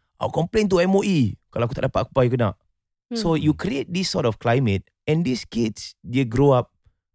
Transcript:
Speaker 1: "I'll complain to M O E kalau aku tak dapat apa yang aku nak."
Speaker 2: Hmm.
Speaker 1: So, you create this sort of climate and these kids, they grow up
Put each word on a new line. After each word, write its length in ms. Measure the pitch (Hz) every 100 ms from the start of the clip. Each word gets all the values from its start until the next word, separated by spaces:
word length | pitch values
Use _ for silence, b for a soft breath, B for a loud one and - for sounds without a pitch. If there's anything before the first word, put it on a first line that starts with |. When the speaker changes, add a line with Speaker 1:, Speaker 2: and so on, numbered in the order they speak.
| _ -
Speaker 1:
"I'll 120 | -
complain 340 | - 170 220 208
to 100 | 180
M 140 | 185
O 80 | 196
E 360 | 208 165 110 - _
kalau 160 | -
aku 100 | 117
tak 100 | - -
dapat 180 | -
apa 140 | - 135
yang 120 | 127
aku 100 | 123
nak." 140 | 107 - _ _ _ _ _
Speaker 2:
Hmm. 100 | 233
Speaker 1:
So, 120 | 180
you 180 | 151 151
create 320 | 147 190 269 -
this 220 | 180 185
sort 160 | 185
of 120 | 117 104
climate 460 | 123 123 120 95 - _
and 200 | - 160
these 220 | 151 120
kids, 480 | - 113 110 - - -
they 240 | 117 123
grow 280 | 120 123 143
up 180 | 123 - _ _ _ _